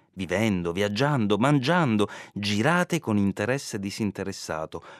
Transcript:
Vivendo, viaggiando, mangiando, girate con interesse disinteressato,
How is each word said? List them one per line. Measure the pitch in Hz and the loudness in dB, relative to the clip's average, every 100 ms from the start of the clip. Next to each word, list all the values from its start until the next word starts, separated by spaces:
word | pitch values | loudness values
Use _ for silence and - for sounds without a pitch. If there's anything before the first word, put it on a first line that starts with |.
| _ | _
Vivendo, | - 87 90 113 95 85 | -8 -2 2 2 2 0
viaggiando, | 85 101 104 143 143 101 101 | 0 0 2 2 2 2 2
mangiando, | 131 147 127 180 147 107 101 - - | 4 4 2 2 2 2 0 -4 -12
girate | 98 101 104 127 175 175 165 | -6 -2 0 2 2 0 -2
con | 117 104 | 0 2
interesse | 98 95 104 135 - 107 | 2 0 -2 -2 -4 -6
disinteressato, | 98 - 107 92 95 98 - 80 78 82 - | -6 -4 -4 -4 -8 -8 -8 -6 -6 -10 -14